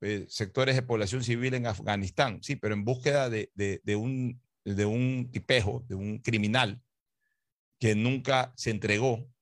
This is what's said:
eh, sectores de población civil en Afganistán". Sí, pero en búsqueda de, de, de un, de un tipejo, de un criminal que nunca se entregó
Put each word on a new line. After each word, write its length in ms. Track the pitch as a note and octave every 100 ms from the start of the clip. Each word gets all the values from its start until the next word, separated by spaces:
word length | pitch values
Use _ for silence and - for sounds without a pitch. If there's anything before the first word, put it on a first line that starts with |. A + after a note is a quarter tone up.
eh, 240 | G2+ G#2 -
sectores 480 | - G2+ - C3 C3
de 60 |
población 420 | B2 A2 G2 B2+
civil 300 | A#2+ A#2 B2+
en 140 | B2+ A#2
Afganistán". 760 | G2+ - G2+ F#2+ - C3+ F#2
Sí, 140 | - C#3
pero 160 | G#2+
en 100 | G#2
búsqueda 460 | G#2 B2+ C3+ C#3+ B2+
de, 200 | A2 -
de, 260 | G2 G2+ F#2 -
de 100 | G#2
un, 460 | A#2+ C3 B2+ B2 _ _ G#2
de 200 | G2+ G#2
un 460 | A#2 B2+ B2+ B2
tipejo, 540 | A2 - B2+ G2 B2 -
de 80 | F#2+
un 240 | G#2 A2
criminal 600 | - A2 G#2 B2+ A2+ A2 _ _ _ _ _ _ _ _ _ -
que 140 | A2+
nunca 600 | G#2+ A#2+ C3 B2 C3 B2+ -
se 160 | A#2+
entregó 580 | G#2+ G#2+ G#2 C3 A#2 B2 _